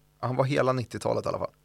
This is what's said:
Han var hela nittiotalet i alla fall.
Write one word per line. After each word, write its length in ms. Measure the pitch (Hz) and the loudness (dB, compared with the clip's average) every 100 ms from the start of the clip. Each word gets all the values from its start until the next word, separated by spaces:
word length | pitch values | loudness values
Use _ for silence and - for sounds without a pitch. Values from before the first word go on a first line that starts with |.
| _ - | _ -8
Han 180 | 120 127 | -4 0
var 80 | |
hela 280 | 131 143 127 | 2 4 2
nittiotalet 540 | 131 113 104 113 117 - | 2 -2 -4 -2 0 -2
i 20 | |
alla 100 | - | -4
fall. 120 | - _ | -6 _